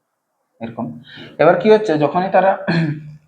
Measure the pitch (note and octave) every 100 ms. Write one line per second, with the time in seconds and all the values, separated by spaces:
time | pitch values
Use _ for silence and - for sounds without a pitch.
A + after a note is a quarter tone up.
0 | _ _ _ _ _ _ A2+ - A2+ -
1 | - - - - D3+ F3+ G#3+ G#3+ G#3+ D3+
2 | D3 F3+ F#3 F#3+ F#3+ G3 - E3 D#3 D3+
3 | - -